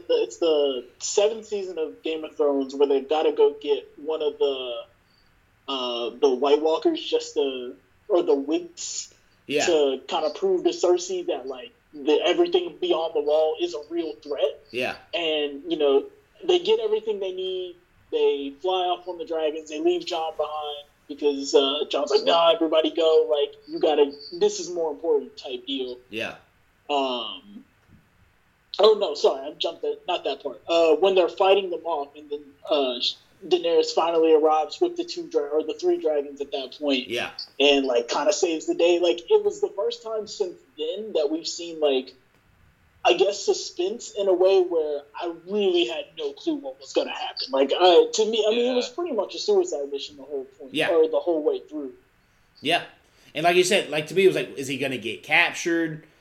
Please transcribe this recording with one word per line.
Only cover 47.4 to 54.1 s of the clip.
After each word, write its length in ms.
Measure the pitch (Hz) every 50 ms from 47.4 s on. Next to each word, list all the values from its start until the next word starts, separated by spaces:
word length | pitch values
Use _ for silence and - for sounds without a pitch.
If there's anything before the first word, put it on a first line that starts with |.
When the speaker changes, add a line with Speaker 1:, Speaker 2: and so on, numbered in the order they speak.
| - -
Speaker 1:
Like, 200 | - 135 139 -
uh, 340 | - 170 180 180 170 160 160 156
to 140 | - 214 220
me, 200 | 208 226 220 208 208
I 20 |
mean, 220 | 226 240 240 254
it 20 | 254
was 140 | 247 226 -
Speaker 3:
Yeah. 60 | -
Speaker 1:
pretty 180 | 339 349 339
much 220 | 269 202 180 - -
a 40 | 165
suicide 540 | - 208 208 190 175 - 160 143 143 139
mission 240 | 143 139 - - 147
the 80 | - -
whole 220 | 151 147 135 127 - _ _
point, 160 | 143 127 135
Speaker 2:
Yeah. 140 | 151 147 -
Speaker 1:
or 180 | 170 160 160
the 140 | 156 156 143
whole 220 | - 175 165 156
way 180 | 147 156 135 -
through. 320 | - - 302 302 - 127 123 - _ _ _ _ _ _ _ _ _ _ _ _
Speaker 2:
Yeah. 220 | 120 143 170 165 165 - - _ _ _ _ _ _ - -
And 100 | 143 160
like 100 | 175 175
you 100 | 185 175
said, 260 | 180 214 180 139 135
like, 160 | 147 156 151
to 60 | -